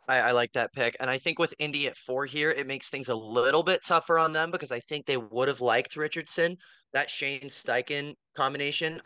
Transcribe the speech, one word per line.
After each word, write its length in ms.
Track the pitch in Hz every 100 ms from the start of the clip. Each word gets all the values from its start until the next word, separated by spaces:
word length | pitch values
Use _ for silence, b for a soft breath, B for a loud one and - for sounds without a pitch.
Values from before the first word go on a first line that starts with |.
| -
I, 100 | 131
I 120 | 113
like 200 | 123 120
that 200 | 131 113
pick. 240 | 135 120 -
And 100 | 131
I 80 | 131
think 220 | 170 160
with 140 | 165 -
Indy 300 | 151 143 139
at 80 | -
four 300 | - 131 139
here, 260 | 143 151
it 160 | 135 135
makes 220 | 135 -
things 180 | 139 123
a 80 | 113
little 480 | 107 117 123 156
bit 160 | 170 185 -
tougher 340 | 170 - 165
on 140 | 160
them 180 | 156 165
because 220 | 175 139
I 80 | 123
think 240 | - 151 131
they 100 | 131
would 320 | 110 113 135
have 140 | 127
liked 340 | 123 117 131 156
Richardson. 640 | 151 165 156 - 170 180 B B _
That 180 | 135 143
Shane 340 | - 139 139
Steichen 720 | 135 - - 123 123 143 143 - _ -
combination, 640 | 135 139 143 147 160 160